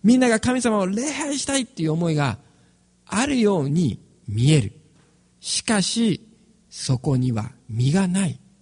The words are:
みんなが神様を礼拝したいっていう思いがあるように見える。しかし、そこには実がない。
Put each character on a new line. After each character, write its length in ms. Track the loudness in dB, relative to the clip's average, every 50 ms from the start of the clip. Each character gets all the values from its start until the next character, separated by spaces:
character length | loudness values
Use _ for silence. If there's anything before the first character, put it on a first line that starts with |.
| 6
み 140 | 6 4
ん 20 | 6
な 80 | 4
が 120 | 4 2 2
神 200 | 0 0 -2 0
様 200 | 0 0 0 0
を 80 | 0
礼 240 | -2 -2 -4 -4 -4
拝 260 | -4 -4 -4 -4 -4
し 80 | -4 -4
た 100 | -2 -2
い 60 | -4
っ 40 | -4
て 160 | -4 _ -4 -2
い 40 |
う 40 | -2
思 180 | 0 0 0 0
い 60 | 0
が 240 | 0 0 -2 -4 -6 _ _ _ _ _ _ _ _ _ _ _ _ _
あ 180 | -6 -2 -2 0
る 160 | 0 0 2
よ 220 | 2 2 2 0
う 80 | 0 0
に 300 | 0 0 0 0 -2 -6 -12 _ _ _ _
見 240 | -8 -2 2 4 4 4
え 60 | 4
る。 200 | 2 0 -8 -14 _ _ _ _ _ _ _ _ _ _ _ _ -10
し 180 | -8 -8 -6 -4
か 160 | -2 -2 0
し、 440 | 0 -2 -2 0 0 0 0 -2 -6 -20 -20 _ _ _ _ _ _ _
そ 280 | -16 -12 -2 -2 -2
こ 200 | -2 0 0 0
に 160 | 0 0 0 -2
は 180 | -4 -6 -8 -12 _ _
実 240 | -10 -4 0 0 2
が 160 | 2 2 2
な 200 | 2 0 0 -2
い。 120 | -2 -4 -6 -14 -20 _ _